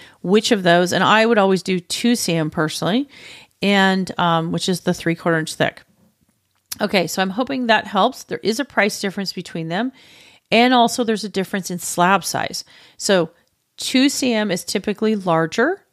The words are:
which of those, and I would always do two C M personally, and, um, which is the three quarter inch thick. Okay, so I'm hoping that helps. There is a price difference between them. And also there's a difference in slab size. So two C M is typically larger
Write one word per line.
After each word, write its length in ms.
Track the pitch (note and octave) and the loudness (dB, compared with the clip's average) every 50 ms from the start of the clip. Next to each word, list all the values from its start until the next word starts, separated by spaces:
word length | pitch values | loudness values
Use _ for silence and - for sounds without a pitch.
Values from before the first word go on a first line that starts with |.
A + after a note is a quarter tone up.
| - - _ _ | -20 -20 _ _
which 280 | - F3+ G3 A3+ A3+ - | -2 2 2 2 4 2
of 140 | A#3+ G3 F3+ | 0 2 4
those, 280 | E3+ E3+ F3 F3+ F3 | 4 6 6 4 2
and 120 | - F3+ F#3 | 2 2 4
I 200 | C3+ G3+ A3 A3 | 4 4 4 4
would 140 | A3+ A#3 G#3+ | 4 4 4
always 240 | F#3+ G3 F#3+ F3+ | 4 4 2 0
do 160 | - - F#3+ F3+ | 0 -2 -2 -2
two 380 | F3 _ - - - A#3 A#3+ | -4 _ -8 -2 0 0 0
C 180 | - - - E3+ | 0 0 -2 0
M 160 | E3 D#3 D#3 | 0 -2 -2
personally, 580 | - F3+ D#3+ D#3 - - E3 E3 G3 B3+ C#4+ - - - - - - - - _ _ _ | -2 -2 -4 -2 -4 -4 -2 0 0 0 -2 -4 -10 -20 -20 -20 -20 -20 -20 _ _ _
and, 480 | - G3 G3+ G3 F#3+ F#3+ F#3+ F#3+ F#3 - - - | 0 2 2 4 4 2 2 0 -2 -4 -4 -2
um, 320 | F3 E3+ E3 E3 E3 E3+ | 0 2 2 0 0 -2
which 180 | E3+ E3+ - - | -4 -4 -2 -2
is 120 | F3+ E3 | -4 -2
the 120 | - F3+ | -2 -4
three 220 | F3 - - E3+ E3 | -4 -2 -2 -4 -4
quarter 240 | - - F3+ E3 D#3+ | -2 0 0 0 0
inch 160 | D#3 - - | -2 -6 -4
thick. 280 | - D3+ A#2+ - - _ _ _ _ _ _ _ _ _ _ _ _ _ _ _ _ _ _ - - | -2 -2 -4 -4 -8 _ _ _ _ _ _ _ _ _ _ _ _ _ _ _ _ _ _ -8 -6
Okay, 260 | G#3+ G3 - G3 - | -4 -2 0 0 -2
so 140 | E3 - G3 | -2 -2 -4
I'm 100 | F#3+ F#3+ | -4 -4
hoping 360 | F#3 G#3+ C4+ B3 C#4 C4 B3 | -2 -6 -4 -4 -4 -4 0
that 200 | A3+ A3 G#3+ - | 2 2 2 0
helps. 380 | G3+ - F#3+ F#3 F3+ F3+ - - | -2 0 0 0 0 0 -6 -10
There 160 | _ E3+ - | _ -10 -4
is 160 | - G3 A3 B3+ | -2 -4 -2 -2
a 60 | C#4 | -6
price 360 | - - - G3+ G3+ - - | -4 0 0 0 0 0 -4
difference 320 | - G3 - G#3 G3 F3+ | -6 -6 -6 -6 -8 -8
between 360 | - F#3 F3 - - F3 E3 D#3+ | -8 -10 -12 -8 -8 -8 -6 -4
them. 240 | E3+ F#3+ A#3+ C4 - - - - - - - - _ _ _ _ | -4 -4 -4 -4 -6 -12 -20 -20 -20 -20 -20 -20 _ _ _ _
And 240 | G3+ A3+ A#3+ B3+ C4 | 2 4 4 4 4
also 300 | B3 A#3 A#3 - - A#3+ | 4 4 2 2 -2 -2
there's 200 | A3 A3 G3 G#3+ | -2 -2 -4 -4
a 40 | G3+ | -6
difference 420 | - F#3+ F#3 - - G3 F3 - | -4 -6 -4 -4 -6 -8 -6 -6
in 80 | F3+ E3+ | -8 -8
slab 460 | - - - E3+ F3 F3+ G3 F#3 D#3+ | -8 -6 0 2 2 4 2 2 0
size. 400 | - - - - - - - - _ - - - - _ | -4 -6 -4 -6 -6 -8 -10 -14 _ -20 -20 -20 -20 _
So 340 | _ - - G3 F3+ D#3+ D#3+ _ _ _ _ _ _ _ _ _ | _ -2 0 2 2 0 -2 _ _ _ _ _ _ _ _ _
two 320 | - - - - B3+ C4 C#4+ | -12 -8 -2 2 2 2 2
C 240 | - - C#4 B3 | 0 0 -2 0
M 180 | A3+ G#3+ G#3+ G3+ | 0 0 0 -2
is 140 | F#3 F#3 - | -4 -4 -6
typically 520 | - - G#3 - G#3 G3+ - A3 A3 A3 | -6 -6 -4 -4 -4 -4 0 0 0 0
larger 640 | G#3 F#3 F#3 E3 D#3+ E3 D#3+ - - A#3+ D#4 F#4+ - _ _ | 0 0 0 0 2 0 0 0 0 0 0 0 -6 _ _